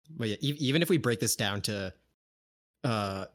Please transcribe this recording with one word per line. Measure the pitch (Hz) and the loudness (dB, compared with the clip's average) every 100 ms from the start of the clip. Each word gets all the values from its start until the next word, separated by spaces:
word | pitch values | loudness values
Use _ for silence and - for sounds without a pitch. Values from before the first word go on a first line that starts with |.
| - | -16
but | 160 113 | -6 -4
yeah, | 104 | 0
e-, | 139 147 | -2 0
even | 131 156 | 2 2
if | 170 | 4
we | 170 | 2
break | 120 117 | 2 2
this | 117 | 0
down | - 104 101 | 0 0 0
to, | - 104 92 - _ _ _ _ _ _ _ _ | -2 -2 -4 -8 _ _ _ _ _ _ _ _
uh, | 131 110 98 98 95 | -2 0 0 -2 -6